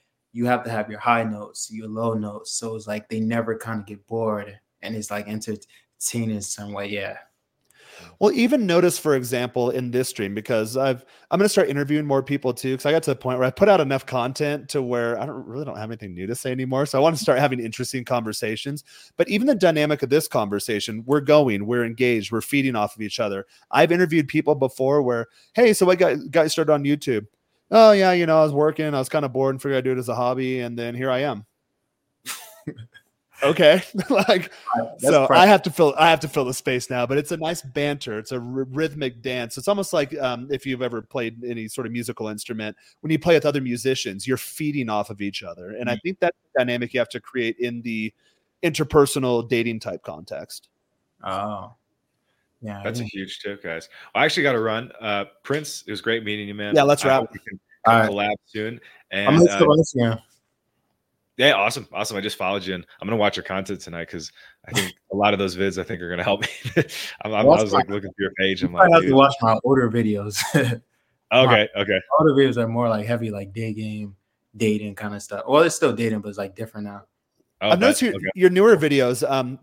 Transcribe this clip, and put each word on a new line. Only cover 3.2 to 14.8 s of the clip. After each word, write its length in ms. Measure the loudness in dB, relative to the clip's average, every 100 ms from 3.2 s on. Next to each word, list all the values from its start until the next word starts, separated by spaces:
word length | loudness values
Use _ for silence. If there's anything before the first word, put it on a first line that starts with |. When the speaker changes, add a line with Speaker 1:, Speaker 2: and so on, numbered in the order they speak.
Speaker 1:
never 340 | -2 -2 -4 -6
kinda 280 | -8 -10 -10
get 200 | -16 _
bored, 520 | -6 -4 -4 -8 -18 _ _
and 120 | -12 -10
it's, 140 | -8
like, 180 | -10 -8
entertaining 1080 | -10 -8 -10 -14 _ _ _ -8 -4 -4 -6
in 60 |
some 300 | -8 -12 -12
way. 160 | -10 -8
Yeah. 300 | -8 -8 -12 -20 _ _ _ _ _ _ -20 -20 0
Speaker 2:
Well, 120 | 2
even 340 | 4 2 2 2
notice, 320 | 4 4 2
for 160 | 0 0
example, 540 | 0 -4 -2 -2 -2
in 200 | -2 -2
this 180 | -2 -2
stream, 240 | -4 -6
because 420 | -6 -2 -2 -2 0
I've, 260 | 0 -2 -8 _ -4
I'm 80 | 0
gonna 100 | 2
start 220 | 4 2
interviewing 340 | 0 -2 -2
more 180 | 0 0
people 300 | 0 -2 -2
too, 240 | -4 -4 -2
'cause 80 |
I 80 | 0
got 100 | 0
to 60 | 0
the 60 | -2
point 220 | -2 0
where 80 | 0
I 20 |
put 200 | 4 6
out 100 | 6
enough 240 | 4 -2
content 640 | -2 -2 -2 -2 -4 -4 -6
to 120 | -4